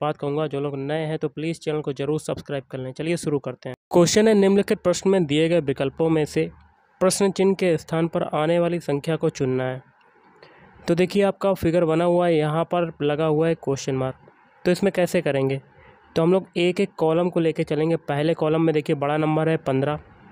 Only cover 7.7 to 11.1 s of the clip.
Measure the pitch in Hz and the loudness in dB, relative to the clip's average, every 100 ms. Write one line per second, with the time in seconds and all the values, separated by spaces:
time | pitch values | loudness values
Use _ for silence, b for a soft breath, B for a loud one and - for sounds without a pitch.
7.7 | 156 - 165 170 175 170 156 156 175 170 | 0 -2 -2 -2 -2 -2 -2 2 2 2
8.7 | 175 - 143 160 156 160 - 135 127 127 | -2 -4 -4 -2 -2 -2 -2 -2 -2 -4
9.7 | 127 - _ _ _ _ _ B B B | -6 -12 _ _ _ _ _ B B B
10.7 | B - 170 180 | B -4 0 0